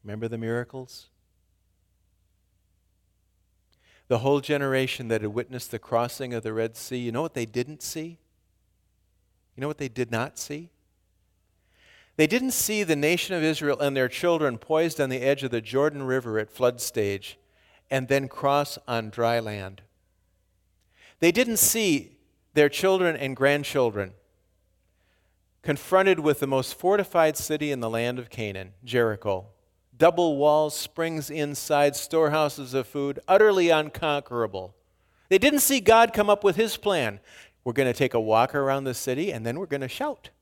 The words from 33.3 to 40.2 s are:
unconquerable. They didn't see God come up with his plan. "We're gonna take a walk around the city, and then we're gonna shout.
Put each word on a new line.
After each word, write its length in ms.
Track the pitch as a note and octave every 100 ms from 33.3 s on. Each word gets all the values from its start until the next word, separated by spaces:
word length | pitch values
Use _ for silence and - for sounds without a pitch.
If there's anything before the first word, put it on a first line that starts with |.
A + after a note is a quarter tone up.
| F#3+ G#3+ F#3+ E3+
unconquerable. 1040 | D#3+ D3+ - D#3+ D3 C#3 A#2+ A2+ G2 F#2 _ _ _ _ _ _
They 80 | F#3+
didn't 240 | B3 D4
see 180 | A3+ C4+
God 320 | F#3+ A3+ A#3
come 180 | A3+ G#3
up 140 | G#3
with 140 | G3+ E3+
his 180 | A3 -
plan. 460 | G#3 F3+ A#2 G2+ _ - - _
"We're 80 | -
gonna 220 | A#2+ C3+
take 200 | A#2+ C3
a 60 | A#2+
walk 340 | A2 A2 B2+
around 300 | D3 C#3 C3+
the 100 | C#3
city, 380 | A#2+ - B2+ F#3+
and 140 | B2 A2+
then 140 | C#3
we're 60 | F#3+
gonna 200 | C#3 C3
shout. 420 | - D4 C#4